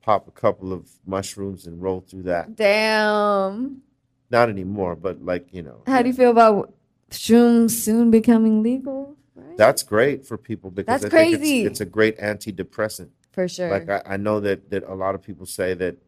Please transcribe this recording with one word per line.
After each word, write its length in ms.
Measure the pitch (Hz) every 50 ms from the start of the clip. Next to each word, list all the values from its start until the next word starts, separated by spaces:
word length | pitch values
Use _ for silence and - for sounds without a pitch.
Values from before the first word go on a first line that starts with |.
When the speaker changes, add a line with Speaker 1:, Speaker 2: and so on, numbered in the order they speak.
Speaker 1:
Pop 260 | _ - 107 98 - -
a 40 |
couple 400 | _ - - 110 95 _ 92 92 95
of 160 | 87 80 _ _ _ _
mushrooms 600 | - 95 95 95 - - - 98 98 95 90 - 87
and 140 | 82 85
roll 200 | 90 95 95 92
through 220 | 92 _ - 95 92
that. 320 | 90 87 85 85 - 220
Speaker 2:
Damn. 1300 | _ 220 196 202 214 220 220 220 214 214 214 208 208 208 208 202 196 190 190 196 214 254 277 285 262 _ _ _ _ _ _ _ _ _ _
Speaker 1:
Not 200 | 120 117 120 117
anymore, 460 | 104 98 92 92 101 104 95 90 87
but, 280 | 78 85 95 90 - 65
like, 300 | 82 90 90 87 _ _
you 80 | 92
know, 200 | 85 71 60 57 _
Speaker 2:
How 160 | - 262 262
do 60 | 240 247
you 60 | 247
Speaker 1:
yeah. 40 | 254
Speaker 2:
feel 140 | 254 240
about 420 | 233 226 233 220 214 196 - - - _ _ _ _ _ _ _
shrooms 600 | - - - - 220 233 240 240 233 233 233 226
soon 380 | 220 - - - 214 226 240 233
becoming 520 | 226 226 220 240 240 226 220 220 220 214 214
legal? 520 | 226 247 269 269 269 269 269 277 277 294 _ _ _ _
Right? 220 | - - - 339 -
Speaker 1:
That's 260 | 107 120 139 - -
great 420 | - 104 107 120 143 143 - -
for 120 | - 117 104
people 340 | _ _ 113 101 _ 95
because 300 | 87 95 98 - 233 269
Speaker 2:
That's 120 | - - -
Speaker 1:
I 40 | 330
think 200 | 320 330 339 302
Speaker 2:
crazy. 240 | 285 311 285 254
Speaker 1:
it's, 100 | 214 -
it's 100 | - -
a 40 | 107
great 320 | - - - 110 110 110 -
antidepressant. 920 | 101 104 104 98 - 113 101 87 92 - _ - 107 107 - - 92 73 _ _ _ _ _
Speaker 2:
For 140 | - 185 180
sure. 220 | 180 - 180 175
Speaker 1:
Like, 200 | 98 98 165 170
I, 120 | 202 - -
I 120 | - 98 101
know 220 | 101 104 107 107
that, 300 | 101 101 98 90 _ _
that 120 | 104 98 -
a 120 | - 95
lot 200 | 95 95 95 98
of 60 | 95
people 240 | _ - 98 73 90
say 280 | 92 - - 98 90 92
that 240 | 87 92 90 85 _ _